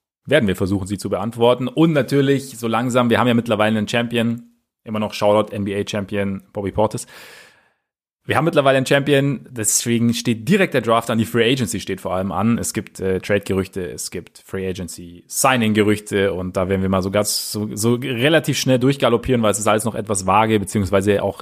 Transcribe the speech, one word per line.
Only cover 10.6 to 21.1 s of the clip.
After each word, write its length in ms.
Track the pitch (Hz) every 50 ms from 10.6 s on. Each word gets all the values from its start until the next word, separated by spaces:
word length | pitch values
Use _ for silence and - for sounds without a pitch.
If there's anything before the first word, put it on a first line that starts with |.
| 185 - -
der 80 | 131
Draft 280 | 107 113 113 117 - -
an, 80 | 117 113
die 60 | 110
Free 260 | - - 117 110 117
Agency 300 | 143 131 117 95 - 95
steht 220 | - - 95 92
vor 120 | - 90 90
allem 200 | 92 95 98 78
an. 240 | 87 104 117 117 110
Es 160 | 92 - -
gibt, 260 | - - - - -
äh, 220 | 95 95 92 90
Trade-Gerüchte, 680 | - - 104 104 - - 98 95 95 - - 95 90 -
es 220 | 64 76 - -
gibt 320 | - 90 - - _ - _
Free 220 | - - 98 95 95
Agency, 560 | 90 95 92 85 - - 87 87 87 87 - -
Signing-Gerüchte 1080 | - - - 135 131 123 113 110 104 107 101 104 104 101 - - 98 101 98 98 85
und 240 | 90 92 90 90 98
da 100 | 92 92
werden 140 | 98 95
wir 80 | 95 95
mal 120 | 95 95
so 80 | 92 98
ganz, 440 | 98 104 107 - - - - - -
so, 200 | 107 107 107 -
so 220 | 104 107 117 123
relativ 640 | 120 131 135 127 113 123 151 165 156 - 156 135 -
schnell 200 | - 135 131 120
durchgaloppieren, 600 | 120 139 139 139 135 120 120 113 - - 127 117
weil 100 | 110 104
es 80 | 101 107
ist 80 | 104 107
alles 180 | 104 110 107
noch 100 | 113 101
etwas 320 | - 107 107 107 95 95 95
vage, 320 | 95 107 110 110 110 107
beziehungsweise 640 | 98 - - 107 98 92 101 98 95 104